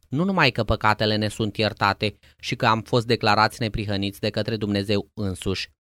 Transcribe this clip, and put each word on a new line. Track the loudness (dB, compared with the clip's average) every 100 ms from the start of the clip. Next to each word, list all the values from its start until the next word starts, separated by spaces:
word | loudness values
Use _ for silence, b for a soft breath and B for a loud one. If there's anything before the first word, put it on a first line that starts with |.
| -6
nu | -2
numai | 0 2 2
că | 2
păcatele | 0 2 2 2 2 0
ne | -2
sunt | -2 -4 0
iertate | -2 2 0 0 -2 -6 b b
și | -8 0
că | 2
am | 2
fost | 2 0 2
declarați | 0 2 4 2 0
neprihăniți | -4 -4 -4 -2 -4 -4
de | -4
către | -2 -4 -2
Dumnezeu | 0 0 0 -2 -2
însuși. | -6 -6 -4 -4 -4 -6 _